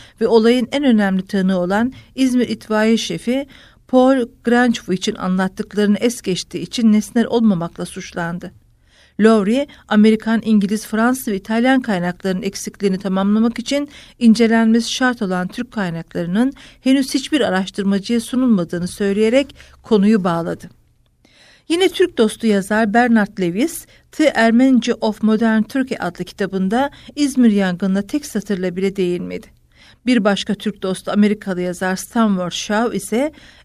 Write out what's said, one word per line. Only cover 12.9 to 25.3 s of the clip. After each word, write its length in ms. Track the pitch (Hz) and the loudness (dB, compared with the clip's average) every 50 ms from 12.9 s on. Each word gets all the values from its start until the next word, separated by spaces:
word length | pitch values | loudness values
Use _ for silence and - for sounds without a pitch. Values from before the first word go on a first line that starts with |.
| 185 185 | -2 -2
tamamlamak 600 | - 196 190 190 190 202 208 220 226 240 233 - | -2 -4 -2 0 0 2 2 2 2 0 -2 -4
için 300 | 233 - 277 285 294 285 - - - - - - | -6 -4 -4 -4 -4 -6 -10 -18 -20 -20 -8 2
incelenmesi 760 | 240 226 220 226 233 220 226 226 226 220 226 233 226 - - | 4 4 6 6 4 4 4 4 4 4 2 2 0 -2 -2
şart 300 | - 262 254 247 247 220 | -2 0 0 0 -2 -4
olan 260 | 185 185 180 180 185 | -4 -2 -4 -4 -6
Türk 240 | - - 247 - - | -6 -10 -10 -8 -6
kaynaklarının 800 | 226 196 175 165 165 160 - - 175 175 170 180 214 247 269 294 - - - - _ | -6 -6 -4 -6 -8 -10 -8 -8 -6 -6 -2 0 0 0 0 -2 -6 -14 -20 -20 _
henüz 340 | _ 262 269 277 262 269 - | _ 2 2 2 2 0 -4
hiçbir 260 | 277 262 - 311 285 | -6 -4 -2 -2 0
araştırmacıya 800 | 220 185 185 185 190 185 - - 196 196 196 196 196 - 233 233 | 0 0 0 -2 -2 -4 -6 -4 -2 -2 -2 -2 -2 -2 -2 -2
sunulmadığını 680 | 233 - - 254 262 254 226 190 170 165 - 175 175 180 | -2 -2 -2 -2 2 2 2 2 0 -2 -4 -6 -6 -6
söyleyerek 680 | - - 208 196 196 208 214 220 233 269 285 - - - - - - _ _ | -6 -4 -2 -2 0 2 2 2 2 2 0 -2 -6 -16 -20 -20 -20 _ _
konuyu 420 | - 233 208 190 208 220 214 180 | 0 2 4 4 4 4 2 2
bağladı. 460 | 190 170 165 165 175 170 - - 175 - _ _ _ _ _ _ _ _ _ _ _ _ _ _ _ _ _ _ - | 0 -2 -2 -4 -6 -8 -10 -12 -16 -20 _ _ _ _ _ _ _ _ _ _ _ _ _ _ _ _ _ _ -4
Yine 200 | 311 349 381 370 | -2 0 0 0
Türk 300 | - - 370 339 - - | 2 0 0 0 2 0
dostu 280 | 226 214 - - - | 0 0 0 -2 0
yazar 480 | 226 208 196 185 - 214 214 226 220 196 | 0 0 0 0 0 0 0 0 2 2
Bernard 440 | 233 247 247 233 220 202 196 - - | 2 4 4 4 2 2 0 -2 -4
Lewis, 460 | 185 170 170 196 262 330 - - - - _ _ _ _ - | -4 -2 0 -2 -2 -2 -4 -8 -14 -18 _ _ _ _ -4
The 200 | - 311 277 - | 0 0 2 2
Armenian 640 | - 226 226 226 233 262 269 262 240 233 247 233 - | 2 2 4 4 4 4 4 4 2 2 0 -4 -2
of 220 | - 220 208 - - | -2 -4 -4 -2 0
Modern 400 | 214 | 0